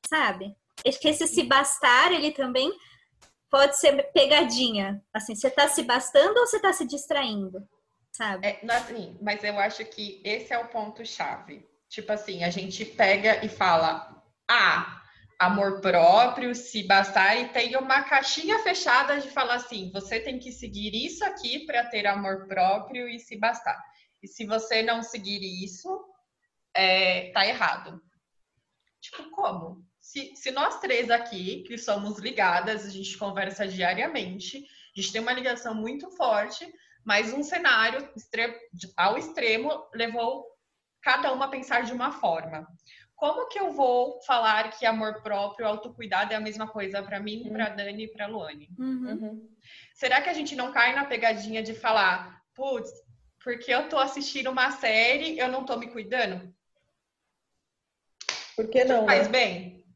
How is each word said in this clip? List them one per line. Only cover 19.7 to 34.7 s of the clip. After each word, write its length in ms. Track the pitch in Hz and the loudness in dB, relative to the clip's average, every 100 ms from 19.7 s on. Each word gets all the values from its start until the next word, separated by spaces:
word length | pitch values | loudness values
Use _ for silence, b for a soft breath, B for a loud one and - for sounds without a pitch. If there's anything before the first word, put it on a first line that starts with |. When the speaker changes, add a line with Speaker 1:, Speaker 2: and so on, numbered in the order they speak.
| 220 185 | -10 -8
Speaker 2:
"Você 280 | 190 196 226 | -8 -6 -6
tem 180 | 247 254 | -4 -10
que 140 | 254 | -10
seguir 420 | - 226 202 208 214 | -14 -12 -8 -6 -6
isso 300 | 302 330 415 | -6 -4 -4
aqui 420 | 392 233 277 - | -4 -8 -8 -2
pra 180 | 240 240 | -2 0
ter 200 | 226 202 | 0 0
amor 400 | 202 196 190 190 | 0 -2 -6 -4
próprio 640 | 190 180 208 - 247 240 | 0 2 2 -2 -10 -10
e 100 | 233 | -12
se 180 | - 214 | -14 -2
bastar. 420 | 220 240 - - B B B B | 0 0 -2 -4 B B B B
E 60 | 196 | -20
se 180 | - 214 | -12 -2
você 360 | 220 220 220 | -2 0 0
não 200 | 226 233 | 2 0
seguir 380 | 226 233 196 202 190 180 190 | -2 -8 -8 -8 -8 -10 -10
isso, 240 | - 349 392 - _ _ _ _ _ _ 185 | -12 -8 -10 -10 _ _ _ _ _ _ 0
é, 560 | 190 185 185 180 180 | 4 4 4 0 -2
tá 140 | - 202 | 0 0
errado." 540 | 240 175 - - - _ _ _ _ _ _ _ _ _ _ | 2 -2 -2 -8 -18 _ _ _ _ _ _ _ _ _ _
Tipo, 300 | - - 320 | -20 -16 -14
como? 540 | - 392 180 165 185 - _ | -4 -2 -2 -10 -14 -20 _
Se, 340 | - 285 269 - | -16 -12 -12 -10
se 140 | 269 | -8
nós 300 | 262 311 - | -2 -2 -2
três 300 | 392 240 233 | -2 0 2
aqui, 520 | 233 233 196 185 - - | 0 0 -8 -8 -8 -10
que 100 | 233 | -12
somos 400 | - 202 208 202 | -4 -4 -4 -8
ligadas, 680 | 226 214 185 175 190 208 202 | -8 0 2 2 0 -4 -6
a 40 | |
gente 280 | 190 196 - | -12 -12 -8
conversa 480 | 202 190 190 - 196 | -6 -4 -6 -4 -6
diariamente, 1000 | 185 180 185 294 285 180 190 - 269 B | -2 0 0 -2 -4 -8 -10 -12 -14 B